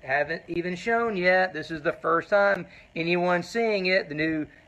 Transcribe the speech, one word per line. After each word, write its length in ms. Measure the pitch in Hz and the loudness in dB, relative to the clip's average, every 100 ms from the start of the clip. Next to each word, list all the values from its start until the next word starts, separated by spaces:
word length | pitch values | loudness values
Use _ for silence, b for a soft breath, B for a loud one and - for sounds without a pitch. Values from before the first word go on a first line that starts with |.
haven't 400 | 127 139 147 165 - | -2 -2 0 -4 -6
even 260 | 170 170 | -4 -4
shown 400 | 180 233 233 233 | -4 0 0 0
yet. 380 | 196 180 185 185 | 0 2 4 2
This 180 | 151 151 | -2 -8
is 120 | 160 | -4
the 100 | 151 | -4
first 380 | 156 156 165 - | -2 0 0 2
time 360 | 202 202 190 175 B B - | 2 4 2 -4 B B -6
anyone 460 | 165 175 175 180 | -2 0 2 0
seeing 420 | 170 233 233 202 | -2 -2 0 2
it, 240 | 185 190 180 | 2 0 0
the 60 | |
new 320 | 147 156 156 147 b | -2 -2 -2 -6 b